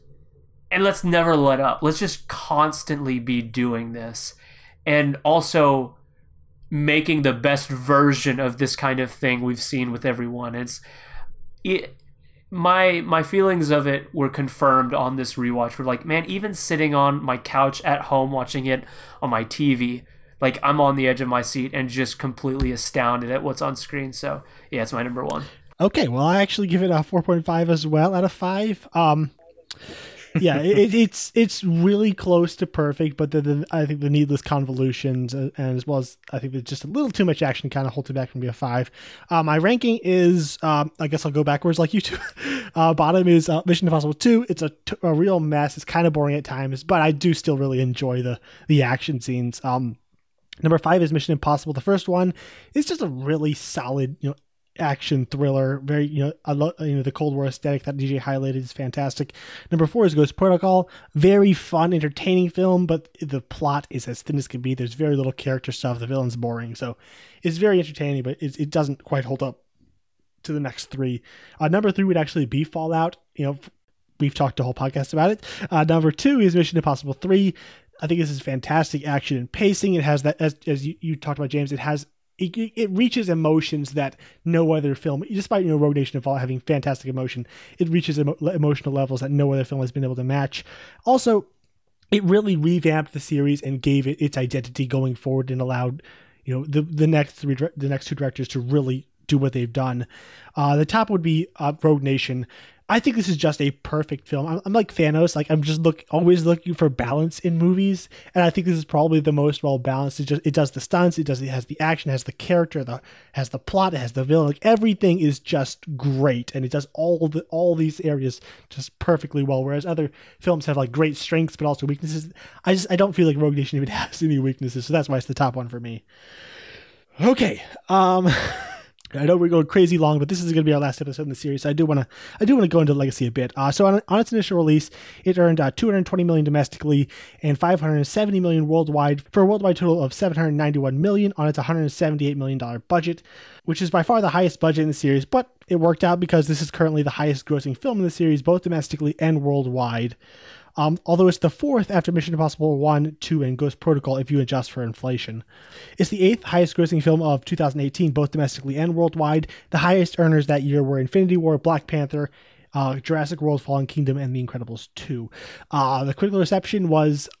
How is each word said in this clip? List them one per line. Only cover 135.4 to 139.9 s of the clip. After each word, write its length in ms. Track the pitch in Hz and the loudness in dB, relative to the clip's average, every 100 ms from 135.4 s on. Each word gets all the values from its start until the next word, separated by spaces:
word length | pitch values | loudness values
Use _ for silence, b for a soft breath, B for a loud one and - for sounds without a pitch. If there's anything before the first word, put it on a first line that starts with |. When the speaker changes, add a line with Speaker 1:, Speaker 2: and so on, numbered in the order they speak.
| 170 165 | 4 4
Speaker 2:
uh, 100 | 139 | 0
two 160 | - 233 | 0 0
hundred 180 | 196 | 2
twenty 200 | 180 185 | 0 0
million 200 | 175 165 | 2 2
domestically 640 | 147 147 139 - 151 143 139 B B B | 2 2 0 -4 0 2 2 B B B
and 160 | 156 143 | -2 0
five 240 | 175 180 | 2 2
hundred 240 | 156 151 143 | 2 0 0
seventy 320 | - 214 196 | 0 0 2
million 260 | 180 165 151 | 2 2 2
worldwide, 560 | 160 156 151 143 147 - | 2 2 2 2 0 -2
for 120 | - | 2
a 20 | 190 | 4
worldwide 300 | 208 196 175 | 4 2 2
total 260 | 180 | 2